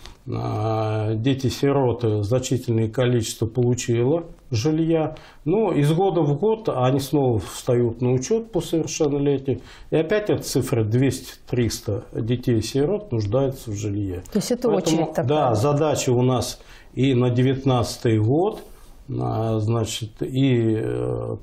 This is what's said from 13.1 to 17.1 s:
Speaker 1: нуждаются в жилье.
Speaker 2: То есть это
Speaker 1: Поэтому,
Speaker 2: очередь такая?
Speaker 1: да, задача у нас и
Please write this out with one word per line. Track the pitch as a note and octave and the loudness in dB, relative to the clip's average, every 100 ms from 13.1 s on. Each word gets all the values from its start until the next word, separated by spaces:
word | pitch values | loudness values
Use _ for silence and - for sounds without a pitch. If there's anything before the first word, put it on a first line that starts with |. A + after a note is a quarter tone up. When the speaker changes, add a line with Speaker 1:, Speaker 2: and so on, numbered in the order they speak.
Speaker 1:
нуждаются | A2+ G2+ B2+ C3+ C3 A2+ | -4 0 0 0 -4 -10
в | |
жилье. | G2+ G#2+ G2+ G2 F2+ - | -6 -4 -4 -4 -6 -4
Speaker 2:
То | G#3 | -4
есть | - | -2
это | A#3+ A#3 | -2 0
Speaker 1:
Поэтому, | G3 E3 D#3+ | 0 0 0
Speaker 2:
очередь | D#3+ | 0
такая? | - C#3 | -2 0
Speaker 1:
да, | D3+ B2+ | 2 2
задача | G#2+ C#3+ C#3+ D#3 C#3 - | 2 2 2 2 0 0
у | B2 | 2
нас | B2+ B2 - - - - - | 2 2 -2 -8 -16 -20 -12
и | - C3+ | -2 2